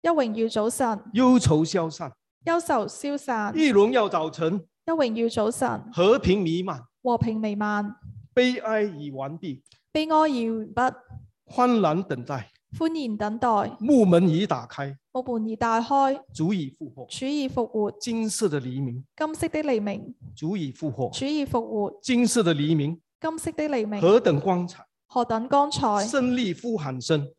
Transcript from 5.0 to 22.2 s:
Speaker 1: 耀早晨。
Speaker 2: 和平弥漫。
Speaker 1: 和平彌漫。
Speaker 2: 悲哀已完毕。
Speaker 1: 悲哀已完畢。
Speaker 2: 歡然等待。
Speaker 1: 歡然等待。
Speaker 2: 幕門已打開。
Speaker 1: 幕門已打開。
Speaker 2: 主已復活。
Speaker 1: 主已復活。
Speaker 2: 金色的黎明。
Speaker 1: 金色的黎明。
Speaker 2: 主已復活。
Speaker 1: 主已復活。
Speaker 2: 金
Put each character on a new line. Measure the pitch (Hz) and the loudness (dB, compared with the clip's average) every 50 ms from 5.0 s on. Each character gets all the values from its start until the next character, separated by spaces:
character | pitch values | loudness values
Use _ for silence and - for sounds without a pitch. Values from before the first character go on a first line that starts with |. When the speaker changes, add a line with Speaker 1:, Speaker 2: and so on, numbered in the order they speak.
| 285 240 220 226 233 | 0 0 0 0 -2
Speaker 1:
耀 | 233 | -2
早 | - - 214 214 | 0 0 -2 -2
晨。 | 247 - 269 - 113 107 - - - | 0 -2 -2 -2 -2 -4 -8 -10 0
Speaker 2:
和 | 170 175 196 233 277 | 2 6 6 6 4
平 | 269 - 185 208 | 4 2 2 2
弥 | 190 165 165 175 185 | 2 0 0 -2 -2
漫。 | 196 160 131 120 _ _ _ _ | -4 -8 -10 -12 _ _ _ _
Speaker 1:
和 | 254 240 233 | -2 0 0
平 | - 226 220 220 | 0 -2 -2 -2
彌 | 220 214 208 | -4 -4 -4
漫。 | 202 208 208 208 208 208 202 - _ - - - - - - _ | -4 -2 -2 -2 -2 -4 -6 -8 _ -18 -20 -18 -18 -20 -2 _
Speaker 2:
悲 | - 247 247 254 233 | 2 4 4 2 0
哀 | - 220 220 214 208 | -4 -2 0 0 0
已 | 208 175 143 147 147 | -2 -4 -8 -10 -10
完 | 135 131 135 139 156 | -8 -8 -8 -8 -8
毕。 | 170 - 175 135 135 _ _ _ _ _ _ _ | -10 -10 -10 -10 -10 _ _ _ _ _ _ _
Speaker 1:
悲 | 311 311 | -4 -2
哀 | 311 320 311 311 311 | 2 2 2 4 2
已 | 277 247 233 226 | 2 0 -2 -2
完 | 226 220 214 - - | -2 -4 -6 -6 -2
畢。 | - 247 254 254 - _ _ - - - - _ _ _ | 0 0 0 -2 -6 _ _ -20 -20 -20 -20 _ _ _
Speaker 2:
歡 | _ - - 247 247 247 226 196 | _ 0 2 4 4 4 4 4
然 | 160 151 175 196 | 2 2 0 -2
等 | - 143 127 120 | -2 -6 -6 -6
待。 | 131 147 127 107 - _ _ _ _ - - | -6 -8 -8 -8 -12 _ _ _ _ -8 -4
Speaker 1:
歡 | 330 320 330 320 285 233 | -2 -2 -2 -2 -4 -4
然 | 214 | -4
等 | 208 208 208 214 233 | -4 -4 -4 -4 -2
待。 | 262 247 226 202 202 220 - - | 0 2 2 2 0 -2 -6 -6
Speaker 2:
幕 | 208 247 294 254 220 | 2 4 6 8 8
門 | 185 175 170 180 180 | 8 6 6 6 4
已 | 156 160 202 | 4 2 0
打 | 202 156 127 113 | 0 -2 -4 -4
開。 | 117 - - 139 139 139 139 _ _ _ | -12 -10 -10 -8 -8 -10 -14 _ _ _
Speaker 1:
幕 | 254 254 | -8 -6
門 | 262 240 226 220 | -4 -6 -4 -4
已 | 220 220 | -6 -4
打 | 220 240 226 226 226 | -4 -2 0 0 0
開。 | 233 233 277 277 269 269 269 277 - _ - | 0 0 2 2 2 2 0 -2 -6 _ -6
Speaker 2:
主 | - 156 170 214 | -2 -2 0 0
已 | 185 151 131 | -2 -2 -6
復 | - _ 160 143 - | -8 _ -14 -14 -14
活。 | 135 123 - | -16 -16 -14
Speaker 1:
主 | - - 262 | -10 -8 -6
已 | 262 294 302 277 262 | -4 -2 -2 -2 -2
復 | 262 254 233 | -2 -4 -4
活。 | 220 - 220 208 202 - | -2 -2 -2 -2 -2 -4
Speaker 2:
金 | - - 247 233 226 226 220 | -6 -8 -6 -4 -2 -2 -2
色 | - - 226 190 | -2 0 0 0
的 | 147 143 | 0 0
黎 | 123 127 123 135 | -4 -4 -6 -4
明。 | 139 127 120 127 135 _ _ | -4 -4 -6 -8 -12 _ _
Speaker 1:
金 | - 311 311 311 | -6 -6 -6 -4
色 | 311 339 320 | -4 -6 -4
的 | - 311 302 | -4 -4 -2
黎 | 294 254 220 | 0 -2 -2
明。 | 208 208 202 208 - - 247 _ - - - | -2 -4 -6 -8 -10 -14 -18 _ -20 -20 -16
Speaker 2:
主 | - 151 156 202 | -8 -6 -6 -4
已 | 202 160 135 127 | -4 -6 -6 -8
復 | - - 151 | -6 -8 -8
活。 | 120 - 127 120 | -4 -4 -6 -4
Speaker 1:
主 | - - 262 | -4 -4 -4
已 | 277 302 302 285 | -2 -2 -2 -4
復 | 269 - 240 226 | -2 -2 -4 -4
活。 | 214 220 214 202 - - - _ | -2 -4 -4 -4 -4 -6 -10 _
Speaker 2:
金 | - 254 240 | 0 2 2